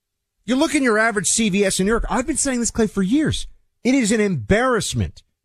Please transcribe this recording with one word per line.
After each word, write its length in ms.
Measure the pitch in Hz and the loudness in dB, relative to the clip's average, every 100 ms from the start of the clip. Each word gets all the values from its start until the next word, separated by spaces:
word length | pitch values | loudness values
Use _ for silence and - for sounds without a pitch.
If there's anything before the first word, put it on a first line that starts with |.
| _ _ _ _ - | _ _ _ _ -4
You 100 | 254 | 0
look 200 | 302 302 | 2 2
in 80 | |
your 140 | 262 214 | 2 2
average 300 | 226 208 175 | 0 0 -2
C 220 | - 220 | 0 0
V 160 | 190 190 | 2 0
S 120 | - | 0
in 60 | 190 | 0
New 60 | |
York. 140 | 226 - | 0 0
I've 160 | 214 269 | -4 -2
been 120 | 262 | -2
saying 240 | 277 247 | -2 -2
this, 100 | 226 | -4
Clay, 160 | - 220 | -2 -2
for 140 | 202 | 0
years. 460 | 190 285 277 92 - - _ _ | 0 0 0 -2 -6 -14 _ _
It 120 | 233 277 | 0 2
is 180 | 208 | 2
an 80 | 220 | 2
embarrassment 1040 | 208 156 104 208 262 226 - 120 85 - _ _ | 0 -2 0 2 2 0 -2 -4 -4 -6 _ _